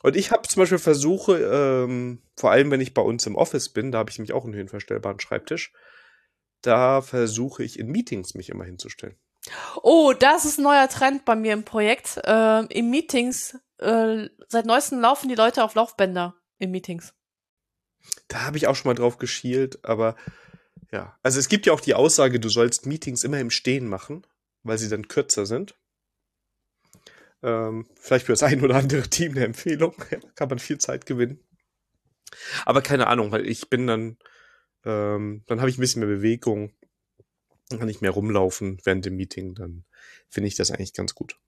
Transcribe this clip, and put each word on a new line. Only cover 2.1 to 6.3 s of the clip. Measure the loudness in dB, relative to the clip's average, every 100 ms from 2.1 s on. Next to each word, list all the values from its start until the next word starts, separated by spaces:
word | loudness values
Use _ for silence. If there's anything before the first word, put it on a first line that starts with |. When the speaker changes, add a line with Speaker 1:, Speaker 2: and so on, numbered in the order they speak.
| -10 _ 0
Speaker 1:
vor | 4
allem | 6 4
wenn | 2
ich | 0
bei | 0
uns | 0 -2 -4
im | 0
Office | 0 0 -4
bin, | -6 -4
da | -4
hab | -4
ich | -8
nämlich | -6
auch | -6
einen | -6
höhenverstellbaren | -12 -12 -14 -8 -6 -6 -10
Schreibtisch, | -6 -6 -6 -8 -8 _ -20 -20 _ _ _